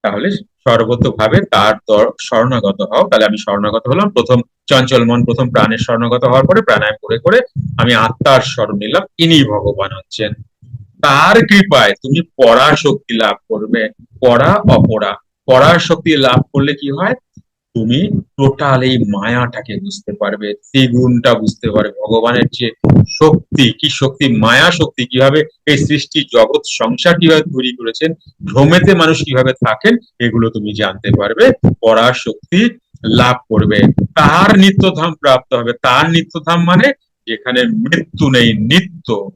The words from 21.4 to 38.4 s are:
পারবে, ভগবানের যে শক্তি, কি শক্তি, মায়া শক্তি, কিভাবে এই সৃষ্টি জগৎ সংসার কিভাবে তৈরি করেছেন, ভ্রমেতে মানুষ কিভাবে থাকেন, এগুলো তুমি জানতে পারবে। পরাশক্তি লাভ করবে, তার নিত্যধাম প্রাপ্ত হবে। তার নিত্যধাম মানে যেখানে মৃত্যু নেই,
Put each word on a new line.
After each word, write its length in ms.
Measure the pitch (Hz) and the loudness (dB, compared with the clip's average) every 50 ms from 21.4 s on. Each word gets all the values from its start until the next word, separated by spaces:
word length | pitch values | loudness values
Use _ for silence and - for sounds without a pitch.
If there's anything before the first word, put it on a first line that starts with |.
| 107 104 104 _ - 110 | 0 -4 -6 _ -6 -4
পারবে, 180 | 104 107 104 104 | -2 -2 -4 -4
ভগবানের 540 | - 104 104 107 110 113 110 120 120 123 117 127 | -6 -10 -4 -2 -2 0 0 0 0 0 -2 -2
যে 200 | - - 123 113 - _ - - - - - - | -4 -6 -8 -8 -6 _ 0 2 4 4 2 0
শক্তি, 640 | - - 156 156 156 170 - _ - - - 185 | 0 2 2 4 4 2 -2 _ -2 0 0 0
কি 180 | - _ - 151 | 0 _ -6 -6
শক্তি, 480 | - - 139 131 - - 147 135 117 | -4 -2 -4 -4 -2 -2 -2 -2 0
মায়া 340 | 107 107 113 120 131 156 175 | 0 2 2 4 4 4 2
শক্তি, 340 | 175 170 160 - _ - 120 | 2 0 -4 -4 _ -10 -10
কিভাবে 380 | 123 127 127 131 139 143 156 151 156 _ _ _ | -4 0 2 2 2 2 0 -2 -4 _ _ _
এই 120 | 151 147 | -2 -2
সৃষ্টি 440 | 135 151 - 147 139 - - - 156 | 0 0 -2 -4 -4 -6 -6 -6 -6
জগৎ 400 | 139 _ 120 117 110 110 - - - | -6 _ 2 2 2 2 2 -4 -4
সংসার 540 | - - - 117 110 123 - - 175 170 175 | -4 -6 -4 -4 -4 -4 -2 0 0 0 2
কিভাবে 220 | 175 160 160 156 | 2 2 2 2
তৈরি 340 | - 165 139 127 127 127 123 | 0 -2 -6 -6 -6 -6 -8
করেছেন, 360 | - 117 113 113 - 156 160 165 _ _ - _ _ - | -8 -10 -10 -6 -4 -6 -6 -6 _ _ -20 _ _ -14
ভ্রমেতে 500 | - 107 123 143 156 170 180 175 196 190 | -4 0 2 2 4 4 4 4 2 2
মানুষ 240 | 170 160 156 160 156 | 2 2 0 0 -2
কিভাবে 340 | - - 127 127 127 131 127 | -2 -2 -2 0 0 0 0
থাকেন, 440 | - 120 117 110 - - 208 240 233 _ _ _ _ | -2 -2 -2 -2 0 0 0 0 0 _ _ _ _
এগুলো 300 | 120 117 - 117 113 113 | -4 -2 0 0 -2 -2
তুমি 240 | - 113 104 104 104 | -2 -6 -8 -8 -6
জানতে 360 | 110 107 95 95 98 - 101 98 | -4 -4 -6 -6 -8 -4 -2 -2
পারবে। 340 | - 101 104 - - 226 262 - - - - - _ | 0 0 -4 0 2 2 2 2 2 -2 -2 -2 _
পরাশক্তি 880 | - 110 113 113 117 123 123 - - 117 - - - _ - 185 226 240 233 _ _ _ _ - - | 0 2 2 4 2 2 0 -2 -8 -10 -10 -10 -8 _ 0 0 0 0 -2 _ _ _ _ -10 -6
লাভ 320 | 113 113 120 123 123 123 - _ _ | -2 0 2 2 2 0 -2 _ _
করবে, 300 | 113 110 - - - 202 - - - - - - - | -2 0 0 2 4 4 4 6 4 2 -2 0 0
তার 440 | 160 151 147 156 175 190 208 - 196 | 2 2 4 4 4 4 4 4 6
নিত্যধাম 560 | 190 196 196 196 185 185 180 151 160 165 156 | 4 4 4 2 0 0 0 -2 -6 -6 -6
প্রাপ্ত 380 | _ - 147 131 123 - _ 131 | _ 2 2 2 2 0 _ -4
হবে। 200 | 120 120 120 120 - | -4 -2 -4 -6 -2
তার 280 | - 131 123 131 156 170 | -2 0 2 2 0 0
নিত্যধাম 540 | 165 170 160 - _ 165 147 156 170 170 170 | 0 -2 -2 -4 _ -10 -4 -2 -2 0 2
মানে 280 | 175 180 - - 285 269 _ _ _ _ _ _ | 2 2 2 2 2 -2 _ _ _ _ _ _
যেখানে 360 | - 113 107 - 127 123 123 123 | -10 -10 -8 -6 -4 -2 -2 0
মৃত্যু 640 | 117 110 110 117 139 165 170 - _ - - 156 139 | 0 -2 -4 -4 -4 -6 -6 -8 _ -6 -4 -2 0
নেই, 240 | 131 123 | 2 2